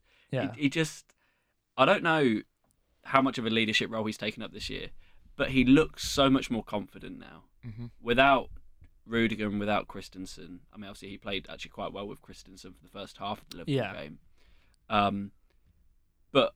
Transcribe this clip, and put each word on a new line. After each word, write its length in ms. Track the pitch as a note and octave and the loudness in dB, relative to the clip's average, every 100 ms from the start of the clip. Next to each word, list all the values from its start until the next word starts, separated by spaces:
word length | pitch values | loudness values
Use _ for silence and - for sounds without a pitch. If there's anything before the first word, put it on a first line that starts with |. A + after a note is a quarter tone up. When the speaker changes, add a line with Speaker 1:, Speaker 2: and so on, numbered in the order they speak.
| _ _ - | _ _ -8
Speaker 1:
Yeah. 220 | C3 C3 A#2+ | -4 -4 0
Speaker 2:
He, 80 | |
he 60 | C#3+ | 0
just, 440 | E3 D#3 - - _ _ _ _ _ _ - | 0 -4 -6 -20 _ _ _ _ _ _ 2
I 60 | C#3 | 4
don't 180 | G3+ | 4
know 380 | E3+ D#3+ C3 G#2+ - _ _ _ _ _ | 2 4 4 2 -2 _ _ _ _ _
how 180 | - C3+ | 0 2
much 160 | C3 B2 | 2 0
of 80 | A2+ | 0
a 40 | |
leadership 420 | A2+ A2 A2 A2 | 0 2 0 -2
role 140 | A2 A2 | -2 -4
he's 120 | G#2 | -4
taken 240 | G#2+ A#2+ | -6 -8
up 120 | G#2 | -10
this 160 | G#2+ - | -10 -8
year, 180 | G2+ - - - - - - | -8 -10 -14 -20 -20 -12 -4
but 140 | C3 | 0
he 140 | C3 B2 | 4 6
looks 420 | D3 D#3 - - | 6 6 -2 -4
so 220 | - C3+ | 2 4
much 200 | C3 - | 4 2
more 140 | A#2 | -4
confident 560 | - G#2 F#2 G2 F#2+ F2 | -4 -8 -8 -14 -16 -16
now. 240 | - D#2+ _ _ A#2 | -18 -20 _ _ -16
Speaker 3:
Mm-hmm. 200 | G#2+ A#2+ - | -14 -14 -6
Speaker 2:
Without 480 | A2+ A#2+ C#3 C3 - - - - - _ - | 0 6 6 6 0 -12 -18 -20 -20 _ -4
Rudiger 420 | A#2 A2+ G#2+ G#2 | 2 2 0 -4
and 120 | G2+ | -2
without 300 | G#2 G#2 - | 0 -2 -2
Christensen, 720 | G2+ - F#2 F#2 - E2+ F2 - | -12 -14 -14 -14 -14 -16 -18 -20
I 40 | G#2+ | -18
mean, 80 | G2 | -18
obviously 200 | G2+ G2 | -16 -16
he 80 | G2+ | -14
played 280 | G#2 G2 - | -6 -6 -6
actually 220 | - - | -14 -14
quite 200 | - F2+ | -10 -8
well 160 | F2+ G#2 | -8 -10
with 140 | G2 | -12
Christensen 520 | - F#2 - F#2+ F#2+ | -18 -20 -20 -20 -20
for 80 | F2 | -20
the 60 | - | -18
first 280 | G2+ F#2+ - | -16 -14 -10
half 240 | G2+ G#2 | -8 -8
of 80 | - | -12
the 80 | F2 | -10
Liverpool 180 | E2 C3+ | -2 -2
Speaker 1:
Yeah. 180 | G2+ | -2
Speaker 2:
game. 260 | E2+ D2 - _ _ - - _ _ - | -6 -12 -16 _ _ -20 -20 _ _ -2
Um, 420 | A2 G2+ G2+ G2+ - _ _ _ _ _ _ _ _ _ | 2 2 0 -6 -12 _ _ _ _ _ _ _ _ _
but 220 | C#3 A2+ | 4 4